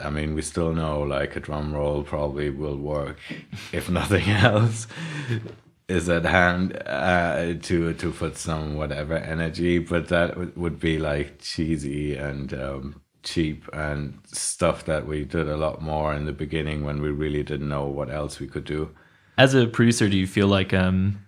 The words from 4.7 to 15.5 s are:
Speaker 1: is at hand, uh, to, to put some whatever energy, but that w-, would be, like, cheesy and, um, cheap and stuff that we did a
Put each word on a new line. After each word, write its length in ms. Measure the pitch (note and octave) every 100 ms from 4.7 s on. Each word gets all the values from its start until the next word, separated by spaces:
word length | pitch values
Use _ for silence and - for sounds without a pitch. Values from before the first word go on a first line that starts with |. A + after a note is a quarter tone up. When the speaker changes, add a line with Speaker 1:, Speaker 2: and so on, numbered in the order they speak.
| - - D#3+ E3 D3+ C3 A2+ A2 - _ _ -
Speaker 1:
is 200 | F2+ F2
at 160 | E2+ E2
hand, 540 | F2+ F2 F2+ F#2 - -
uh, 720 | C2+ F2+ F2+ E2+ C#2+ E2+ E2
to, 320 | - F2 E2 E2
to 160 | E2+
put 260 | - E2 D2+
some 380 | E2+ D#2 D2+ D2
whatever 400 | D2 C#2 D2+ D#2+
energy, 640 | - D#2+ D#2+ E2+ F2 F2
but 300 | E2 F2 D#2
that 260 | F2 E2+ -
w-, 180 | F2 -
would 240 | E2+ C#2+
be, 200 | E2 D#2+
like, 400 | D2+ D2 C#2+ -
cheesy 720 | - - D#2+ D#2 C#2 C#2+ D2 C2+
and, 380 | C#2+ C#2+ C2+
um, 480 | C#2 C2+ C2+ C#2 D2 _ _
cheap 460 | - E2+ D#2 - -
and 460 | D#2 D2+ D2 C#2 C#2 -
stuff 600 | - - - E2+ - -
that 200 | D2+ D2
we 180 | D2
did 240 | C#2 E2
a 80 | D2